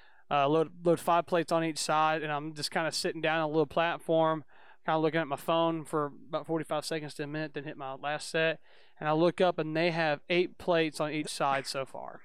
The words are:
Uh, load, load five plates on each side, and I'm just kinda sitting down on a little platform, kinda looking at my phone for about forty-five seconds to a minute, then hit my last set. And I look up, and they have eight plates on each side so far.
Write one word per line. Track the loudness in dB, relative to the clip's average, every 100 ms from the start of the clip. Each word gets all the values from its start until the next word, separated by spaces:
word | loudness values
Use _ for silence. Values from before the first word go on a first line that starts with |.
| -20 -20 -2
Uh, | 2 4
load, | 4 0 0
load | 2 2
five | 4 2 4
plates | 0 2
on | 0
each | 0 -2
side, | 0 2 4 2
and | -2
I'm | -4 -4
just | -8 -4
kinda | -2 -2
sitting | -2 -4 -2
down | 0 0
on |
a | 0
little | 2 2
platform, | 2 0 -2 0 4 4 2 -4 -20 -20 -10
kinda | 0 2
looking | 2 0
at | -2
my | -4
phone | 0 2 2 0
for | -2 -2 -2 -6 -8
about | -8 -2
forty-five | -4 -2 -4
seconds | -4 -6 -6
to | -8
a | -8
minute, | -6 -6
then | -8
hit | -10 -10
my | -10
last | -8 -6 -6 -2
set. | 0 0 0 -8 -20 -20 -6
And | 0
I |
look | 4 4 4
up, | 2 2
and | -2 0
they | 0
have | 2 0 -2 0
eight | 0 0 -2
plates | 0 2 2 0
on | -2
each | -2 -4
side | -2 0 0 -2
so | -6
far. | -6 -8 -14 -16